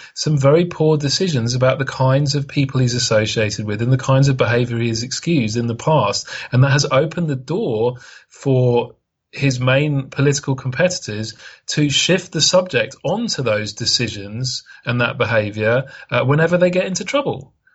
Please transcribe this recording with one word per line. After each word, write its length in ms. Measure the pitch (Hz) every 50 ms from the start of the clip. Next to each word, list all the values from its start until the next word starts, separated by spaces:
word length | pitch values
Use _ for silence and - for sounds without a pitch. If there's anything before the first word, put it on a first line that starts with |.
| - - -
some 240 | - - 156 156 139
very 260 | 131 139 151 170 175
poor 320 | 175 - - 156 156 156
decisions 580 | 143 143 135 - - 190 180 151 123 113 117 127
about 240 | 127 127 131 127 131
the 60 | 135
kinds 500 | - - - 131 131 131 143 147 139 143
of 140 | 143 143 -
people 320 | - 151 135 131 - 127
he's 140 | 127 120 117
associated 720 | 123 - - 113 107 110 110 - 113 107 104 104 - 107
with 160 | 107 104 101 117
and 100 | 123 131
the 60 | 131
kinds 300 | - - 135 135 139 139
of 80 | 131
behaviour 420 | 127 123 107 120 123 123 123 117 117
he 100 | 117 117
has 140 | 113 113 123
excused 540 | 123 - - - 165 175 143 110 107 107
in 100 | 120 117
the 100 | 117 117
past. 520 | 120 - 160 160 139 104 101 101 - - - - - - -
And 140 | - 123 131
that 80 | 117 135
has 140 | 147 - -
opened 380 | - 131 160 165 - 180 170 151
the 80 | 139
door 640 | 127 127 - 160 214 233 156 113 107 113 123 127 117 - - - - _ _
for 680 | _ - - 139 131 127 127 123 120 120 117 - - _ _ _ _ _ _ _
his 280 | - - 139 139 127 123
main 500 | 127 127 131 139 151 151 143 139 131 -
political 440 | - - 135 143 139 - - 139 135
competitors 800 | - - 131 - - 175 180 180 - - - 104 107 110 107 - - - - - - _
to 220 | - - 156 151 143
shift 440 | 139 - - - 175 185 - - -
the 80 | 160
subject 560 | - - - 185 185 180 - 120 107 - - - -
onto 400 | 143 185 226 240 208 - - 127
those 300 | 113 104 107 110 107 -
decisions 920 | - 117 - - - 120 107 - 104 98 101 107 120 131 127 - - - - - - -
and 160 | 120 120 120
that 180 | 120 117 113 123
behaviour, 680 | 117 104 117 110 107 101 101 110 107 110 120 131 135 - - - - -
uh, 140 | 127 123 123
whenever 340 | 127 143 156 160 170 175 170
they 120 | 180 180
get 140 | 175 180 185
into 200 | 190 185 - 202
trouble. 500 | - - 285 269 165 104 - - - _ _ _ _ _